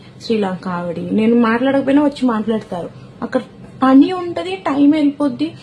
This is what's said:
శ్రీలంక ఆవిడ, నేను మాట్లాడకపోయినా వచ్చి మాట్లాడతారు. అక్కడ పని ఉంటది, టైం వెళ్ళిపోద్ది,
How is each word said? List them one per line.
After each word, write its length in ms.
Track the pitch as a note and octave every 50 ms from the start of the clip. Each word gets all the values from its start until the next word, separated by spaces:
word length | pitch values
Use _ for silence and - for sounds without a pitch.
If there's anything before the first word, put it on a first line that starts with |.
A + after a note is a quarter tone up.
| - - - -
శ్రీలంక 480 | - - A3+ G#3 G3 F#3 F#3 F3+ - F#3+
ఆవిడ, 300 | F3 F3 F3 F3 E3 F3+
నేను 360 | F3+ F3 G3 G#3+ A3 A3+ A#3
మాట్లాడకపోయినా 680 | A#3+ A#3 A3 A3+ A#3 C4 C4+ C4+ C#4 C4 C4+ C#4 D4
వచ్చి 240 | D4+ C#4 C#4+ - B3+
మాట్లాడతారు. 640 | B3 A3 G#3+ - A3 A3 G#3 - - F#3+ E3+ E3 - - - - - - -
అక్కడ 200 | A#3+ - - B3+ - - - - - - - -
పని 300 | C4 C4 C4+ C4+ D#4+ F#4
ఉంటది, 440 | F#4 F4+ F4 F4 E4+ E4+ E4+ F#4 F#4+
టైం 340 | F#4+ - D#4+ C4+ C#4+ C#4+ C#4+
వెళ్ళిపోద్ది, 600 | D#4+ D#4 C#4+ C#4+ C#4+ - D4 C#4 A#3+ B3+ D4+ E4 - -